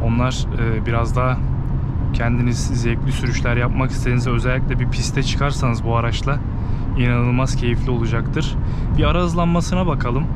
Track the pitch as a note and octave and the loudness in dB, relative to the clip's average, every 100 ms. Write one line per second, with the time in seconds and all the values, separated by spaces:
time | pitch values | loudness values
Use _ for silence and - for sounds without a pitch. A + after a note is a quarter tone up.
0 | A#2 A#2 B2+ B2+ - - A2+ A2 G#2+ A#2 | 2 2 0 0 -2 0 0 0 0 0
1 | A#2 B2 B2+ B2+ - - - - - - | 0 0 0 0 0 -2 -2 -2 -2 -2
2 | - - A#2 A#2+ A#2+ A#2 - A#2+ A#2 A#2 | 0 0 0 2 0 0 0 0 0 0
3 | C#3 C3 - - B2 A#2+ A#2+ C3 C3 - | 0 0 0 0 0 0 0 0 0 0
4 | B2+ A#2+ B2 A#2+ B2 B2+ B2 B2 A#2+ - | 0 0 2 0 0 0 0 0 0 0
5 | - - B2 - C#3+ C#3 C3 A2+ A2+ A#2 | -2 0 0 0 0 0 0 0 0 0
6 | A2+ A2 - D3 - - - - - C3+ | 0 -2 -2 -2 -2 -4 -2 -2 0 0
7 | B2 A#2+ B2 B2 B2+ - A#2+ A#2 C3 B2 | 2 2 2 2 0 0 0 0 0 0
8 | A#2 A#2 - D#3 D3+ - - - - - | 0 0 0 -2 -2 -2 -2 -2 0 2
9 | D3+ E3 F3 E3+ E3+ E3+ D#3 F#3 F3 D3 | 2 2 2 2 2 2 0 0 0 0
10 | B2 A#2+ - | 0 -2 -2